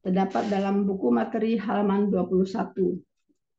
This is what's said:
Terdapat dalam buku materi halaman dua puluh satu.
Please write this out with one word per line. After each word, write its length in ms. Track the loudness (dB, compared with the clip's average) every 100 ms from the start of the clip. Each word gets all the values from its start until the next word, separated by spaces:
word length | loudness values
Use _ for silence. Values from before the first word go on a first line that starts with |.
| 0
Terdapat 400 | 0 0 -2 -2
dalam 400 | -2 0 0 0
buku 240 | 0 2
materi 480 | 2 0 -2 0 -2
halaman 500 | -2 0 2 2 2
dua 220 | 0 2
puluh 160 | 0 0
satu. 480 | -2 -6 -2 -2 -2 -12 _ _ _ _